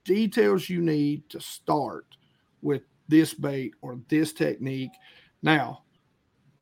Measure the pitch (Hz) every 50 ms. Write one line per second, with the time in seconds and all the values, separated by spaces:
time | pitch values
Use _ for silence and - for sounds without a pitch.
0 | - - 185 214 226 202 - 233 208 202 196 185 - - 180 170 170 160 151 147
1 | 147 147 147 147 - - - 160 - - - - - - 151 147 131 110 87 -
2 | - _ - _ _ _ _ _ _ _ _ _ - 147 143 131 - _ _ _
3 | _ - 151 160 160 151 - - 147 143 139 135 131 110 - _ - 135 123 120
4 | 117 - 156 151 160 156 - - 160 - - - 131 135 135 135 131 123 - _
5 | _ - - - _ _ _ _ - 151 156 147 127 117 - - _ _ _ _
6 | _ _ _ _ _ _ _ _ _ _ _ _